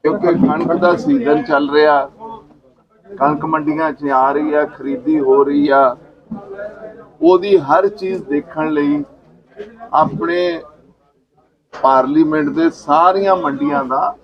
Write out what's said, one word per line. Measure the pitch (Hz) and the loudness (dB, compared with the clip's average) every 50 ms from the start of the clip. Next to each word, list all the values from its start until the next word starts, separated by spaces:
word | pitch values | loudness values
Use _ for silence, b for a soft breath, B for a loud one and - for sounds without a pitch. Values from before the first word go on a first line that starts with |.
| - | -2
ਕਿਉਂਕਿ | 156 165 - 180 | -2 -2 0 0
ਕਣਕ | - 349 - - - 151 160 170 156 165 | 0 2 2 2 0 0 -2 -2 -2 -2
ਦਾ | 170 - 175 175 | 2 2 2 2
ਸੀਜ਼ਨ | - - 151 139 135 120 143 151 151 - | 0 0 0 0 0 2 0 0 0 0
ਚੱਲ | - 151 139 147 139 | 0 0 0 0 2
ਰਿਹਾ, | 143 151 151 151 147 139 135 - _ - 220 220 - - - _ _ _ _ _ _ _ _ _ _ _ _ - 104 - | 2 4 4 6 4 2 0 -4 _ -18 -18 -18 -18 -18 -20 _ _ _ _ _ _ _ _ _ _ _ _ -20 -6 -2
ਕਣਕ | 135 147 151 143 156 | -2 -2 0 -2 -4
ਮੰਡੀਆਂ | 160 156 156 143 151 151 156 160 156 | -4 -4 -2 -2 -2 -2 -2 -2 -4
'ਚ | 135 - 147 143 | -4 -4 -4 -2
ਆ | 135 131 131 135 | 0 2 2 2
ਰਹੀ | 143 147 151 151 147 | 0 0 -2 0 0
ਆ, | 147 147 | 0 -2
ਖਰੀਦੀ | 147 - - 131 139 139 127 - 151 156 151 | -2 -6 -10 -8 -8 -8 -4 -2 -2 0 0
ਹੋ | 135 131 135 139 139 | 2 4 4 4 4
ਰਹੀ | 139 143 147 143 147 | 2 2 0 2 4
ਆ, | 139 139 135 127 123 - - - _ _ _ _ - 202 - - - - 208 214 - - - - - - - - _ _ | 4 4 4 2 0 -4 -14 -20 _ _ _ _ -14 -14 -14 -16 -14 -12 -12 -14 -14 -16 -18 -18 -18 -20 -20 -20 _ _
ਉਹਦੀ | 156 175 185 180 185 202 196 | 2 4 4 4 2 2 2
ਹਰ | 175 139 135 151 175 190 | 2 4 4 2 2 2
ਚੀਜ਼ | 196 202 - 185 190 185 180 147 | 0 -4 -4 -6 -6 -6 -6 -6
ਦੇਖਣ | 131 143 147 147 - - 156 156 156 | -4 -4 -4 -4 -6 -6 -6 -4 -2
ਲਈ | 156 147 147 143 147 147 143 - - _ _ _ _ _ _ _ _ - - - - - - - - | 0 0 0 0 0 -2 -4 -8 -14 _ _ _ _ _ _ _ _ -18 -18 -18 -16 -20 -12 -2 0
ਆਪਣੇ | 147 156 - - - 165 170 170 180 180 175 170 160 - - - _ _ _ _ _ _ _ _ _ _ _ _ _ _ _ _ _ _ _ - - | 0 0 0 -2 -6 -4 -4 -2 -2 -2 -2 -4 -6 -12 -16 -20 _ _ _ _ _ _ _ _ _ _ _ _ _ _ _ _ _ _ _ -10 -2
ਪਾਰਲੀਮੈਂਟ | - 135 135 131 131 131 147 156 160 151 156 156 147 147 | 2 2 4 4 2 2 2 2 2 2 0 -2 -2 -2
ਦੇ | - 160 165 165 | -2 0 -2 -2
ਸਾਰੀਆਂ | 156 - - 143 143 156 170 185 185 196 196 196 190 | -2 -4 -4 0 2 4 4 2 2 2 2 0 0
ਮੰਡੀਆਂ | 180 165 147 139 135 143 147 147 139 135 | 0 0 -6 -4 -4 -4 -2 -2 -4 -4
ਦਾ | 123 131 139 - - - _ | -2 -2 -2 -2 -4 -6 _